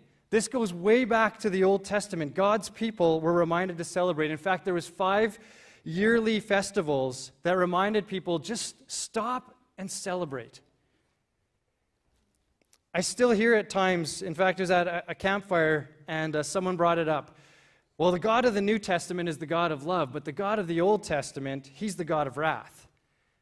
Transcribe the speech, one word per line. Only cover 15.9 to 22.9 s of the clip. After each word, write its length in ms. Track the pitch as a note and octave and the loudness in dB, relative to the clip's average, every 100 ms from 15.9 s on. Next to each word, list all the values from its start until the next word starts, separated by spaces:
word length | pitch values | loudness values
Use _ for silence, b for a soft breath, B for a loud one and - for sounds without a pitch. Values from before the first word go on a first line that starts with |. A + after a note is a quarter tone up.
| - - | -14 -8
and, 300 | D#3+ D#3 D3+ | -6 -2 -2
uh, 40 | |
someone 360 | D3 G3+ F#3 F3+ | -2 -2 -2 0
brought 220 | E3+ E3+ | 2 2
it 100 | D#3+ | 0
up. 280 | D3+ - b b b b b b - | -2 -4 b b b b b b 0
"Well, 120 | E3+ | 2
the 60 | F3+ | 2
God 280 | G#3+ A3+ B3 | 2 2 2
of 100 | G#3 | 2
the 60 | |
New 180 | G3+ A3+ | 0 0
Testament 500 | G#3 F3 - F3+ F3 | 0 -2 -2 -4 -4
is 80 | D3 | -6
the 80 | D#3 | -2
God 260 | E3+ E3+ | 0 0
of 140 | D3+ D3 | -2 -2
love, 260 | F3+ C#3+ | -2 -2
but 140 | C#3+ C#3+ | -6 -8
the 60 | |
God 260 | C#3+ G3 G#3+ | -6 -2 -2
of 80 | F3 | -2
the 160 | E3+ | 0
Old 220 | F3+ G#3+ | 2 2
Testament, 640 | G#3 D3+ C#3 - C3+ C3+ C3+ | 0 -4 -4 -8 -8 -8 -10
he's 260 | - G#3+ E3+ | -8 -8 -6
the 80 | E3 | -2
God 200 | D#3 C#3+ | -2 -2
of 120 | C3+ | -2
wrath." 500 | D#3 B2+ - - - | -2 -2 -8 -20 -20